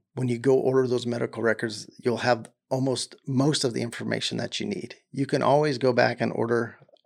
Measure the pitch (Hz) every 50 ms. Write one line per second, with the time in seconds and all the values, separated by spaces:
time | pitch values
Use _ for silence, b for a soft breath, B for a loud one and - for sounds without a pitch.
0 | _ _ - 131 127 123 120 117 117 135 131 131 - 131 131 131 127 117 123 120
1 | 113 120 117 120 123 113 - 110 113 113 107 - 120 110 107 110 - - _ -
2 | - 123 113 113 117 123 120 113 110 - _ _ _ - 131 131 135 135 123 -
3 | - - - _ - 143 127 123 139 156 139 - 135 120 113 127 117 117 - -
4 | 113 113 113 113 - - 117 117 117 113 - - - 107 98 - - - - _
5 | _ _ - 135 135 - 147 131 117 123 139 151 151 151 131 113 131 127 120 120
6 | 123 120 120 - 117 113 - - 113 117 120 117 117 110 - - - _ - _
7 | _